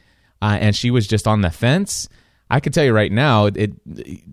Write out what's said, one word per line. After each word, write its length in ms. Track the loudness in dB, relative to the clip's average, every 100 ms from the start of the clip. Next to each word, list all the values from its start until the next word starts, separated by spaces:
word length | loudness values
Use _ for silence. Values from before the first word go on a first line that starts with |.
| _ _ _ _
uh, 140 | -2 0
and 160 | 0
she 160 | 0 0
was 160 | 0 0
just 220 | 0 0
on 140 | 0
the 80 | 0
fence, 580 | 0 0 0 -2 -8 -10 -16 _ _ -4
I 100 | -2
can 120 | 0
tell 100 | 2
you 120 | 2
right 180 | 4 2
now, 320 | 0 2 4
it, 280 | 2 0 -4 -6 -16 -16 -16 -18 -20